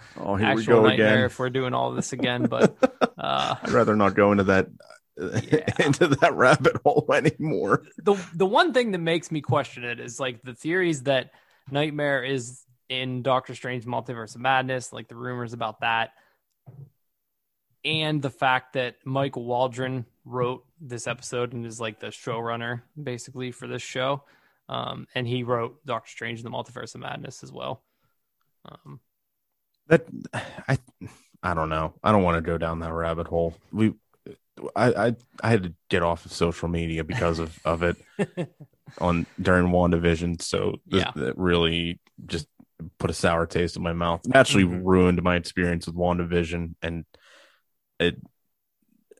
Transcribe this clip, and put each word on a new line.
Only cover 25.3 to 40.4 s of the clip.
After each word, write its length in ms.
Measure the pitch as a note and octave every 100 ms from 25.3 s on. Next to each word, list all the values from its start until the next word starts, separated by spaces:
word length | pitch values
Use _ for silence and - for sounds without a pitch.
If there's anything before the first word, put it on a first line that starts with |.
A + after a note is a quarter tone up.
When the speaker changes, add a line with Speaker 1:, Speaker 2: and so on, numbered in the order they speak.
| B2+
Speaker 2:
wrote 420 | A#2+ A#2+ A#2+ B2+
Doctor 240 | C#3 A2+ -
Strange 300 | - A#2 A2+
in 60 |
the 60 | A#2
Multiverse 440 | B2 B2 B2 A#2+
of 80 | B2
Madness 400 | C3 C3+ C3+ -
as 100 | C3
well. 300 | C3+ - C3 _ _ _ _ _ _ _ _
Um, 340 | - - - - _ _ _ _ _ _ _ _ D3+
Speaker 1:
That, 180 | D#3+ - - -
I, 460 | - - - - C#3 - _ F#2+ - _ _
I 100 | F2+
don't 160 | E2 D#2+
know. 240 | D#2 D#2 -
I 100 | G#2+
don't 100 | G#2+
wanna 180 | F2+ E2+
go 160 | E2+ E2
down 240 | E2 E2
that 140 | E2
rabbit 320 | E2 E2 E2 E2
hole. 280 | E2+ E2+ - _
We, 220 | G2+ A2 - _ _ - - _ - -
I, 340 | - A#2+ G2 A#2
I, 80 | A2+ _ -
I 80 | A2+
had 140 | A2+
to 100 | F2+ E2+ _
get 120 | F#2
off 220 | E2+ E2+
of 80 | -
social 360 | - E2+ - E2+
media 360 | E2+ E2+ D#2+
because 340 | D2+ - E2+ E2
of, 180 | D#2+ - D#2
of 160 | E2
it 140 | F2 - _ -
Speaker 2:
<laughs> 300 | F#3+ - D#3+ _ D3 _ - -
Speaker 1:
on, 280 | F2 E2+ - -
during 280 | F#2+ F2+ F2+
WandaVision. 720 | F2+ F2 E2+ E2+ E2 F2 E2+